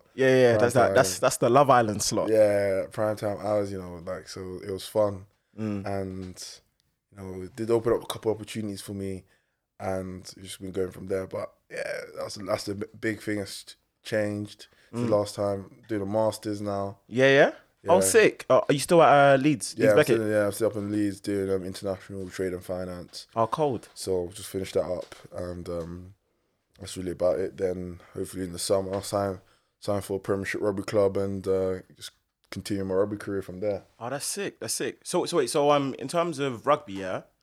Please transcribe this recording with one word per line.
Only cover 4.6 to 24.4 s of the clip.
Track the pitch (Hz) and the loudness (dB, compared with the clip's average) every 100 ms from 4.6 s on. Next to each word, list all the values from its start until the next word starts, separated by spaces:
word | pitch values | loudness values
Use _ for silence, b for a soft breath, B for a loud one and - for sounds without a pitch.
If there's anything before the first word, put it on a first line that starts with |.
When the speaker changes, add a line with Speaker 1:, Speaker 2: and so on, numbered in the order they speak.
| 101 | -8
Speaker 2:
it | |
was | 95 - | -8 -2
fun, | 110 104 98 98 _ _ 104 | 0 0 -2 -14 _ _ -8
Speaker 1:
Mm. | 110 101 101 | -6 -4 -4
Speaker 2:
and, | 98 95 92 92 85 - - _ _ _ _ _ | -4 -6 -8 -12 -14 -16 -18 _ _ _ _ _
you | 98 | -16
know, | 95 92 | -14 -12
it | 92 - | -12 -6
did | 113 | 0
open | 117 117 | 2 2
up | 101 | -2
a | - | -2
couple | 117 110 | -6 -4
opportunities | 107 104 113 104 98 | -4 -6 -8 -8 -10
for | - | -10
me, | 101 98 92 - _ _ _ _ - | -8 -8 -8 -14 _ _ _ _ -10
and | 98 95 92 92 | -6 -6 -6 -12
it's | 92 - | -14 -18
just | 95 - | -16 -14
been | 95 | -8
going | 92 95 | -4 -4
from | - 95 | -6 -6
there. | 95 95 | -4 -4
But | - - _ - | -8 -10 _ -14
yeah, | - - - - - | -10 -8 -8 -10 -12
that's, | - - | -12 -8
that's | 95 107 | -4 -2
the | - 101 | -2 -8
b-, | - 107 | -8 -6
big | 113 104 | -6 -4
thing | - 104 | -4 -6
that's | 98 - - - _ _ | -6 -12 -18 -20 _ _
changed. | - 110 104 104 104 - - b b | -4 -2 -2 -4 -8 -14 -20 b b
It's | 117 | -4
Speaker 1:
Mm. | 120 | 0
Speaker 2:
the | 104 | 2
last | 101 - | 0 -2
time | 101 98 95 - - | -2 -2 -8 -16 -8
doing | 107 | -6
a | 98 | -2
masters | 107 110 104 110 104 | 0 0 -2 -8 -6
now. | 101 101 98 98 - | -4 -4 -6 -10 -6
Speaker 1:
Yeah, | 117 135 | 2 6
yeah. | 135 214 - _ _ - | 6 4 2 _ _ 2
Oh, | 180 | 4
Speaker 2:
Yeah. | |
Speaker 1:
sick. | 190 226 196 - - | 6 6 6 2 4
Uh, | 131 - | 4 4
are | |
you | 143 | 0
still | - 170 | 4 6
at, | 127 143 139 | 8 8 8
uh, | 135 | 6
Leeds? | 143 123 - | 4 0 -4
Leeds | 110 | 2
Speaker 2:
Yeah, | 110 | 6
I'm | 107 | 6
Speaker 1:
Beckett? | 147 117 | 6 4
Speaker 2:
still, | 107 | 2
yeah, | 107 101 | 2 2
I'm | |
still | 101 110 | 2 0
up | 107 | 0
in | 101 | -2
Leeds | 104 104 95 | 0 -2 -2
doing, | - 101 95 | -4 -2 0
um, | 95 90 | -2 -4
international | 95 101 92 - 98 92 | -8 -6 -6 -8 -12 -10
trade | - 92 | -4 -4
and | 90 | -4
finance. | 92 90 90 90 - - - 113 | -8 -8 -8 -10 -14 -18 -8 -2
Speaker 1:
Oh, | 113 | -2
cold. | - 151 110 - | 0 -2 -2 -10
Speaker 2:
So | - - 92 87 | -10 -4 -2 -4
just | 104 | -10